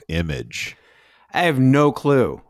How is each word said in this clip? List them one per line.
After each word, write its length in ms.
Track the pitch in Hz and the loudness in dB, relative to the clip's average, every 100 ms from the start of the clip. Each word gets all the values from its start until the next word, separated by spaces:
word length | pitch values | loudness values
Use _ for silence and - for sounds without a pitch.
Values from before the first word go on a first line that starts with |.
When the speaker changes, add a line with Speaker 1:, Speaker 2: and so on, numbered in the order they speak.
| - | -8
Speaker 1:
image. 680 | 80 82 65 58 - - - _ _ _ _ _ | -6 -4 -8 -10 -12 -12 -14 _ _ _ _ _
Speaker 2:
I 100 | - | -4
have 160 | 175 135 | -2 2
no 320 | 131 139 147 | 4 4 2
clue. 500 | - 143 135 104 67 | 0 0 2 2 -4